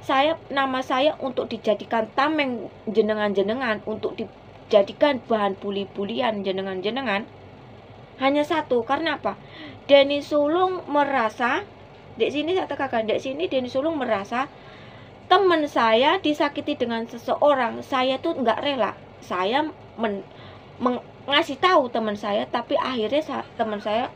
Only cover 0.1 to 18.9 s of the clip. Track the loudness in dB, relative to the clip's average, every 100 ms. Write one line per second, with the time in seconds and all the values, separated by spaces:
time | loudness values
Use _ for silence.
0.1 | 2 2 0 -6 -2 -2 -2 -2 2 2
1.1 | 0 -6 -4 -6 -6 -2 -2 0 -2 -2
2.1 | 0 0 2 -2 -2 -8 -12 -4 2 2
3.1 | 2 0 2 0 0 -2 -4 -4 -6 -6
4.1 | -6 -10 -12 -20 -20 4 4 4 2 2
5.1 | 2 0 0 0 -2 -6 -6 -6 -6 -6
6.1 | -2 -2 -2 -4 -4 -4 -4 -4 -4 -2
7.1 | -4 -4 -16 -20 -20 -20 -20 -20 -20 -20
8.1 | -2 0 2 2 -2 0 0 0 -2 0
9.1 | -2 -4 -6 -14 -18 -18 -18 6 6 6
10.1 | 2 0 2 2 2 2 0 -2 0 2
11.1 | 2 -2 -2 -2 -2 -4 -16 -20 -20 -20
12.1 | -2 -2 0 0 -2 -2 -4 -2 -2 0
13.1 | -2 -2 -4 -2 -2 -2 -2 -2 -2 -2
14.1 | -2 -2 -4 -4 -8 -20 -20 -20 -20 -20
15.1 | -20 2 4 6 4 2 2 4 4 4
16.1 | 2 0 0 0 -2 -4 -2 -2 -4 -6
17.1 | -10 -4 2 4 4 2 -4 -4 -2 0
18.1 | 0 -2 -2 0 0 -2 -2 -2